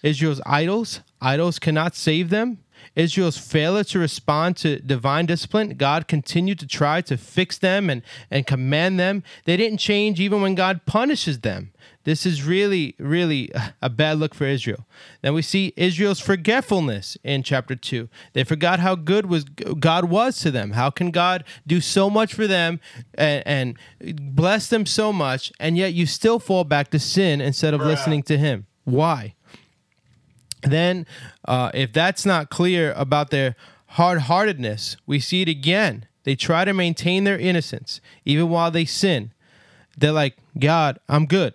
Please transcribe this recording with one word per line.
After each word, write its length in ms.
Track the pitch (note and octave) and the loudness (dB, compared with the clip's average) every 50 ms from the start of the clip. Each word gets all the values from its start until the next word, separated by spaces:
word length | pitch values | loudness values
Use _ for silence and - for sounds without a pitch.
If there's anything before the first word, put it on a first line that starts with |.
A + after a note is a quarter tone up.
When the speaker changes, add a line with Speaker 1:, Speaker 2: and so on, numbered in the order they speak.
Speaker 1:
Israel's 400 | - D3+ D3+ C3 D#3+ D#3+ D3 C3 - | 0 0 0 2 0 0 0 -2 -2
idols. 560 | - C#3+ D3 D#3+ F3 G3 A3+ A3+ - - - - _ _ _ | -2 0 0 0 0 -2 -2 -4 -6 -10 -14 -14 _ _ _
Idols 380 | B2+ C3 C#3 D3 E3+ F3 E3 - | -2 0 0 2 0 -2 -2 -2
cannot 360 | - E3 D3+ D#3 D#3+ F3 - | -2 0 4 4 4 4 4
save 340 | - - D#3+ D#3 E3 F3+ E3 | 0 0 2 2 2 2 2
them. 300 | G3 G#3+ A3+ B3 A#3 - _ _ _ - - - _ | 2 0 0 -2 -4 -8 _ _ _ -20 -20 -6 _
Israel's 420 | - E3 E3 - F#3+ F#3 E3+ C#3+ | 2 2 2 2 2 2 2 0
failure 460 | - - - - D#3 D3+ E3 F#3+ G#3+ G3+ | -2 -8 0 0 2 2 4 2 0 0
to 160 | - - F#3+ | 0 0 0
respond 580 | E3+ D3 - - _ - D3 D3+ E3 F3 F3+ | 0 0 -2 -4 _ 0 0 2 2 0 -2
to 220 | - - D#3+ C#3+ - | 0 -2 -2 -2 -2
divine 460 | - C3 C#3 B2 A2+ C#3 C#3 D#3 F3 | -2 -2 -2 0 2 0 2 2 2
discipline, 500 | E3 F3 D#3+ - - - G#3+ G#3+ G#3 C#3 | 0 -2 -2 -4 -2 -2 -2 -2 -2 -2
God 320 | C3 C#3+ C#3 D3 E3 D#3 | 0 2 2 2 0 0
continued 520 | - - D3+ - - - F3 F3+ F#3+ G3+ E3 | -2 -2 -2 -2 -2 -2 0 0 0 -2 -4
to 80 | D3 | -6
try 340 | C3+ - - D3 C#3+ D3+ F3 | -10 -2 0 0 2 2 0
to 160 | F3 - C#3 | -2 -4 -6
fix 400 | A#2+ - - - - F#3 - - | -6 -6 -4 -2 -2 -2 -2 -2
them 320 | - - F#3 F#3 G3+ G3+ E3+ | -2 0 2 2 2 0 0
and, 120 | C3+ A#2+ - - - - - _ | -2 -4 -6 -14 -20 -20 -12 _
and 160 | - C#3 C3 | -2 -2 0
command 520 | - C#3 B2+ B2+ C3 C#3+ D3+ E3+ F#3 F#3+ F3+ | 0 -2 0 0 0 2 2 2 2 2 2
them. 240 | F3+ F#3 G3+ G3+ F3 - - - _ | 0 0 -2 -4 -6 -10 -20 -8 _
They 120 | D#3+ E3+ | 0 2
didn't 220 | F3+ A3 A3+ G#3+ - | 2 2 0 -2 -2
change 400 | - - G#3 G3+ G#3 G#3+ G#3 E3 | -2 0 0 2 2 0 0 0
even 220 | G3 G3+ G3+ G#3 | 0 0 0 0
when 140 | G3 G3 F#3+ | 2 0 0
God 300 | F3 F#3 F#3 F#3+ E3+ _ | 0 0 0 -2 -2 _
punishes 540 | - - G#3+ A#3+ C#4+ D4+ - - F3 C#3 A#2 | -2 0 0 2 2 0 0 -2 -4 -4 -2
them. 300 | - A2+ F#2+ F#2+ F#2+ G2 _ _ - - _ _ _ | -4 -4 -4 -4 -10 -14 _ _ -20 -20 _ _ _
This 220 | D3 D#3+ D3+ - | -2 -2 0 0
is 180 | F#3 E3 C#3+ C#3 | -2 -2 -2 -2
really, 520 | D3+ F3+ F#3+ G3+ G3+ G3 F3+ D#3 C3 - - | 0 2 2 2 2 2 0 -2 -4 -6 -8
really 520 | - C#3 D#3 F3 F3 E3 D3+ C3+ A#2 - - B2+ A2 F#2+ - _ | -2 0 0 2 2 2 0 -2 -4 -4 -6 -6 -6 -6 -8 _
a 80 | - C3 | -6 -2
bad 300 | A#2+ A2 D3+ D#3 D#3 D#3 | 2 2 4 4 2 0
look 160 | D#3 D3+ - | 0 -2 -2
for 100 | - C#3+ | -2 -2
Israel. 400 | C3+ C#3 B2+ - A#2 G2 - A#2 _ _ - - - - _ | 0 0 -2 -2 -4 -6 -8 -10 _ _ -20 -20 -20 -16 _
Then 120 | - C#3 D3 | -2 -2 0
we 80 | D#3+ | 0
see 320 | D#3 - - G3 F#3+ F3+ - | -2 0 0 0 0 -2 -2
Israel's 440 | - E3+ F#3 F3 D#3+ G#3 G3+ G3 - | 0 0 0 2 0 0 0 0 -2
forgetfulness 960 | - - G3 F#3 D#3 G#3+ A3+ C4 B3+ - G#3+ F#3 D#3+ C3+ G#2+ G2+ G2 - - - _ | 0 -2 -2 0 2 0 0 0 0 0 0 0 0 0 -2 -6 -8 -12 -16 -10 _
in 180 | B2+ C#3 C3+ | -4 -2 -2
chapter 340 | B2+ - C#3 B2+ B2 - C3 | 0 0 -2 -2 -2 -4 -10
two. 340 | B2 - - C3+ A#2+ A#2 A#2+ _ - - - _ | -8 -6 -6 -6 -6 -8 -10 _ -20 -20 -6 _
They 100 | B2+ C3 | -2 0
forgot 360 | - D#3+ D3+ E3 E3+ F#3 F3 | 0 0 2 2 2 2 4
how 160 | F3 F#3+ F#3 | 2 2 0
good 300 | F3 D#3 D3+ F#3+ G#3+ G#3 | 0 0 0 0 2 2
was, 180 | F#3 F3 D#3+ C#3+ | 0 -2 -2 -2
God 640 | C#3 - - - - - D3+ C3+ E3 D#3+ F3+ F3+ | -6 -12 -10 -8 -6 -4 0 2 2 4 2 2
was 340 | E3+ E3+ G#3 A#3+ C4 - - | 2 2 2 2 0 -2 -2
to 100 | - E3 | -2 -2
them. 200 | C3 A#2+ G2+ G2+ | -2 -2 -4 -2
How 200 | G#2 A#2 B2+ C#3+ | -2 0 0 0
can 180 | - - F3+ F3+ | 0 -2 -4 -2
God 340 | D#3+ F3 F3 F3+ F#3 F#3 D3+ - - - _ | 0 0 0 0 0 -2 -6 -12 -20 -18 _
do 160 | C#3+ E3 F3+ | 0 0 0
so 280 | D3 - - G3 G3 G3+ | 0 2 2 2 2 4
much 260 | G3+ G#3+ A3 - - | 4 2 0 0 -2
for 100 | - G#3+ | -2 0
them 340 | G3+ F#3+ F3 E3+ E3 E3+ D#3+ _ - - A#2+ A#2+ _ - | 0 2 2 2 0 -2 -4 _ -16 -20 -20 -20 _ -2
and, 600 | - D3 D3+ D3 C#3 - - C#3+ C3+ C3 B2+ - - - - - _ | 0 0 2 2 -2 -2 -2 -2 -2 -2 -4 -6 -10 -18 -20 -20 _
and 360 | - - E3+ D3 C#3+ C#3 C3+ | -12 -12 -12 -10 -10 -2 0
bless 320 | C#3 E3 F3+ G#3 A3 - | 2 2 2 2 0 0
them 180 | - A#3+ A3 G#3 | 0 0 0 0
so 260 | - - - G#3+ G#3+ | -2 -2 0 0 0
much, 400 | G#3 F#3 D3 C3+ B2+ C3+ - - - _ | 0 -2 -2 -2 -2 -4 -6 -12 -12 _
and 180 | - D#3+ E3+ | -4 -2 0
yet 160 | F3 F#3+ F#3+ E3+ | 0 0 0 0
you 120 | E3+ F3 | 0 -2
still 320 | C#3 - - - A3 A#3 | -2 -2 0 2 2 2
fall 260 | A#3 - - F#3+ F#3 F3 | 2 0 0 0 0 2
back 280 | D3 D3+ C#3+ C#3+ - | 2 0 0 0 0
to 80 | - D3 | -2 -2
sin 420 | C3 - - F#3 G3 F3 D3 C#3+ | -2 0 0 2 2 2 2 0
instead 320 | C3+ C#3+ C3 - - D#3 D3 | 0 -2 -2 0 0 0 0
of 80 | C#3+ | 0
Speaker 2:
Bruh. 60 | C3+ | 0
Speaker 1:
listening 360 | D3+ D#3 C#3+ - E3+ D#3 D3 C3+ | 0 0 0 0 0 0 0 0
to 140 | - D#3 | 0 0
him? 300 | C#3 D3 D3+ B2+ G2 G2 _ _ _ _ | 2 2 0 0 -4 -6 _ _ _ _
Why? 500 | B2+ B2 C3 D#3 E3+ D#3+ C3 G#2+ G#2 - _ _ _ - - _ _ _ _ _ _ _ _ _ _ _ _ _ _ _ _ _ _ - _ - | 0 0 2 2 2 0 -2 -6 -12 -16 _ _ _ -20 -20 _ _ _ _ _ _ _ _ _ _ _ _ _ _ _ _ _ _ -14 _ 0
Then, 400 | C#3 C#3 D#3+ E3+ F3+ F#3 F3+ E3 - - - B2+ - - _ - | 2 2 4 2 2 0 -2 -6 -12 -14 -20 -20 -20 -20 _ -4
uh, 240 | - B2 B2+ B2+ - - | -2 0 0 0 -2 -2
if 200 | - C3+ A#2 G#2+ | -2 -4 0 0
that's 320 | D#3 E3 F#3 F#3+ - - | 2 2 2 0 0 0
not 240 | G3 F#3 E3 D3 - | 0 0 0 0 -4
clear 440 | - - F3 F3+ F#3 F3 E3 D3 - | -2 0 0 2 2 2 0 0 0
about 340 | - C#3 C3 D3 D3 D3 C3+ | -4 -2 0 0 0 0 0
their 260 | D#3 C#3 C3+ B2+ A#2 _ - - - _ _ | 0 0 0 -2 -4 _ -16 -20 -20 _ _
hard-heartedness, 1120 | _ - - E3+ F3+ F3+ E3 C3+ A#2+ E3+ F#3 G#3+ G#3+ F#3+ C#3 B2 A2 G#2 G#2+ - - - - _ | _ 2 2 4 4 4 2 2 2 2 2 2 0 0 -2 -4 -6 -4 -6 -8 -10 -12 -14 _
we 140 | - C#3+ C#3+ | -2 -2 -2
see 220 | B2 - F3+ F#3 | -2 0 0 0
it 80 | F#3 D#3+ | 0 0
again. 560 | D#3+ C#3 C3+ D#3 F3+ G3+ A3 E3+ G#2+ A2+ A2+ _ _ _ _ | -2 0 0 2 2 4 2 0 -2 -4 -12 _ _ _ _
They 120 | C#3 C#3 | -2 -2
try 300 | B2+ - - E3 E3 F#3+ | -2 0 0 2 2 2
to 80 | G3+ G3 | 2 0
maintain 500 | F#3+ F3+ E3+ D#3+ - - F3 F3+ F#3+ G3 | 0 0 0 -2 -2 -2 0 0 2 2
their 140 | G3 G3 | 0 0
innocence, 640 | F3+ A#2 F#3 F3+ E3+ D3 - - - - - - - _ - - _ _ | 0 0 0 0 0 -2 -4 -10 -12 -12 -12 -14 -14 _ -20 -20 _ _
even 240 | - C#3+ D3+ E3+ E3 | 0 2 2 2 2
while 220 | E3+ E3+ E3+ E3+ | 2 0 0 0
they 140 | D#3+ E3+ E3 | 0 0 -2
sin. 460 | B2+ - - - G3 E3 A#2+ G#2 A2+ _ _ _ _ _ _ _ _ _ _ _ _ _ | -2 -2 0 0 2 2 0 -2 -8 _ _ _ _ _ _ _ _ _ _ _ _ _
They're 140 | - - D3+ | 0 2 2
like, 260 | D#3 D#3 D3 C3+ - _ _ _ _ | 4 2 0 0 -2 _ _ _ _
"God, 420 | B2+ C3 D3 E3 E3+ D#3 C#3+ B2+ - _ | 0 2 2 4 4 2 0 -2 -4 _
I'm 180 | - C#3 D3+ D#3+ | 0 2 2 2
good. 280 | C#3+ F3 F#3+ E3+ A#2 | 4 2 0 0 0